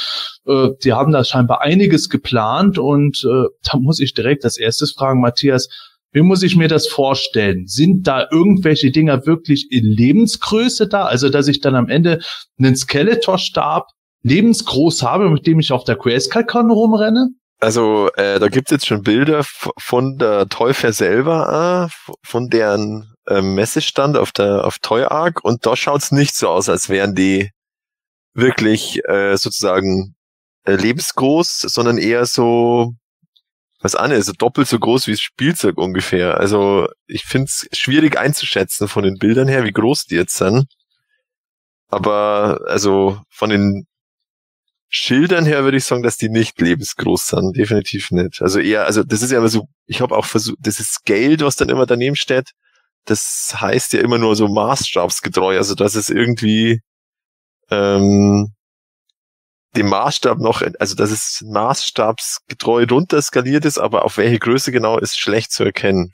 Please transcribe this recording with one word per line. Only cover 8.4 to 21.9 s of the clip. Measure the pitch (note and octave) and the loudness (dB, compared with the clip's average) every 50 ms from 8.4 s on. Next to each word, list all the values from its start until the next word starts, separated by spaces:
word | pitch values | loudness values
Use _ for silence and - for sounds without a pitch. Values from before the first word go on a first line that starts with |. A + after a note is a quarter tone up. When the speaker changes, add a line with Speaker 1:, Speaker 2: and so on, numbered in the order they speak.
| F3 G#3 G3 F#3 - D#3 D#3 C3+ - C#3 | 4 4 4 4 4 2 2 2 2 2
Speaker 1:
Dinger | C3 D#3 D#3 D#3 C#3 C3 C3 | 4 4 4 4 2 2 2
wirklich | D#3 E3 D#3+ - - C#3+ C#3 - - | 0 0 0 2 0 0 0 0 -2
in | C3 B2 A2 | 0 2 2
Lebensgröße | G#2+ G#2+ G#2+ A#2 C3 E3 G#3+ A#3 G#3+ - - - - G#3 A3 A#3+ B3+ - - A3 | 2 4 4 4 4 6 4 4 2 0 -4 -4 -2 0 0 0 0 0 0 0
da? | - G#3 G3+ F#3 | 0 0 0 0
Also, | - A#2+ B2 C#3 C#3+ | 0 0 2 2 2
dass | C#3 C#3+ C#3 | 2 2 2
ich | D3 C#3+ C#3 | 2 0 0
dann | - C#3 C3 | 2 2 2
am | B2+ A#2+ | 2 2
Ende | - B2 D3+ E3+ F3 E3 E3 - - - - - _ _ | 2 2 2 2 2 0 -2 -4 -8 -14 -16 -18 _ _
einen | - C3 C3 B2+ | 2 2 4 4
Skeletor-Stab | C3 - - - C#3+ D#3 G#3+ A#3 A#3 A#3 - F#3 F#3 - - - E3 D#3+ D3 D#3 F3+ - - _ _ _ _ _ _ - | 2 0 -2 0 0 2 2 2 2 0 0 0 0 -2 -4 -4 -2 -2 0 -2 -4 -4 -8 _ _ _ _ _ _ 0
lebensgroß | A#2+ C#3+ F#3+ G#3 A#3 A3+ - - - - C3 D#3 E3+ - - C3+ | 2 2 4 4 4 2 2 -2 -2 0 2 2 2 0 0 -2
habe, | A#2+ C#3+ F#3 G#3 F3+ | -2 0 2 2 2
mit | D#3 C#3 - | 2 2 2
dem | E3+ E3 D#3+ | 2 2 2
ich | D3+ - | 2 2
auf | C3 B2 - | 0 0 0
der | - A2+ | -2 -4
Grayskull-Con | - - B2 A#2 C3+ - - - A#3 A#3 A#3 - A#3+ A#3 A3+ | -2 0 0 0 0 0 0 -2 -2 -2 0 0 2 2 4
rumrenne? | A#3 G#3 A3+ A3 A3 G3+ G#3+ G#3+ A3 B3 C4 B3+ - _ _ _ _ - | 4 4 4 4 2 2 2 2 2 2 0 0 -2 _ _ _ _ -4
Speaker 2:
Also, | - A2 A2 A#2+ A2+ A2 G#2+ G#2+ G2+ - - | -2 0 2 2 2 2 2 2 2 0 0
äh, | - G2+ G2+ G2 F#2+ | 0 0 0 2 2
da | G#2 | 2
gibt's | G#2 - C3+ B2+ - | 2 2 0 0 0
jetzt | D#3 C#3+ - | -2 -2 0
schon | - A2 G#2 G2 | -2 -4 -2 0
Bilder | G#2 G#2+ B2 C#3+ D3+ D#3 D3 | 0 2 2 2 2 0 0
f-, | C#3 - - - - - - - | -2 -4 -8 -12 -10 -10 -10 -12
von | - - B2 B2 C3 C3+ C3+ | -6 -2 0 0 0 -2 -2
der | C#3 C3 A2 G#2 G2+ G2 G2+ | -2 0 0 2 0 0 -2
Toy | - - A2+ B2 B2 | -2 0 0 0 0
Fair | - - A#2 G#2+ | 0 0 -2 0
selber, | - A2 F2 G2 A#2+ C3+ D#3+ E3 D#3+ - - - D3+ E3+ F3 F3+ F3+ F3 | 0 0 2 2 2 2 0 0 0 0 0 0 0 0 0 0 -2 -2
äh, | |
f-, | E3 | -4